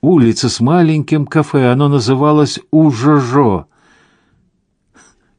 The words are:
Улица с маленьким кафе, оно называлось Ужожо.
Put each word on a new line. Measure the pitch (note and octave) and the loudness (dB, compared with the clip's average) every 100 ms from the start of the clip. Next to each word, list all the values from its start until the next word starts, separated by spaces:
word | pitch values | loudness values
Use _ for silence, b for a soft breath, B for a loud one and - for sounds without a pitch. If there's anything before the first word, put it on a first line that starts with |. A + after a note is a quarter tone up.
Улица | D3 F3 A#2 A2 B2 | 0 2 2 0 -4
с | - | -2
маленьким | A#2+ F3 D#3+ D#3 D3 D#3 C#3 | 0 0 0 -2 -2 -4 -2
кафе, | D#3+ D3 C#3+ B2+ | -2 -2 0 0
оно | B2+ C#3+ | 0 0
называлось | C#3+ A2+ C3 D3 D3+ C#3+ - - | 0 0 -2 0 0 0 -4 -4
Ужожо. | D#3+ D#3 A2+ C#3 D3 A#2+ C#3 B2 F#2 - _ _ _ _ _ _ _ _ _ _ _ _ _ b b b | 0 2 0 0 0 0 0 0 -2 -6 _ _ _ _ _ _ _ _ _ _ _ _ _ b b b